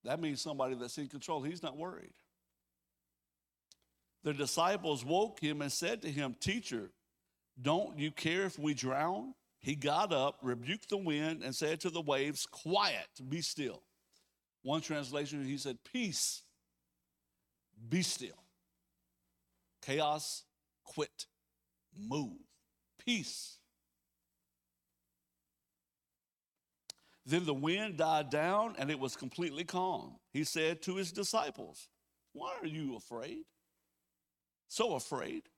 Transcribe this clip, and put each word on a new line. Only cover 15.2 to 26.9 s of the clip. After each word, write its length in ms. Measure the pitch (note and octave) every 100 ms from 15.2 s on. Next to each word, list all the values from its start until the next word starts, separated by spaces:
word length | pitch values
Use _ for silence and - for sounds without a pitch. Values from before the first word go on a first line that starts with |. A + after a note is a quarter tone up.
| C#3+ D3 C3+
he 140 | C#3
said, 180 | C3+ A#2+
"Peace, 580 | - B3+ A3 - - - - _ _ _ _ _ _ _ _ _ _ _ _ G#2 A2+
be 140 | F3
still." 400 | F3 - A#2+ - _ _ _ _ _ _ _ _ _ _ _ _ _ _
Chaos, 640 | - C#3+ D3+ D3+ - - - _ _ _
quit, 420 | - - D3 - - _ _ _ _ _ _ -
move. 400 | G#2+ D3 B2+ F2 - _ _ _ _ -
Peace. 540 | - A#3 D3 - - - _ _ _ _ _ _ _ _ _ _ _ _ _ _ _ _ _ _ _ _ _ _ _ _ _ _ _ _ _ _ _ _ -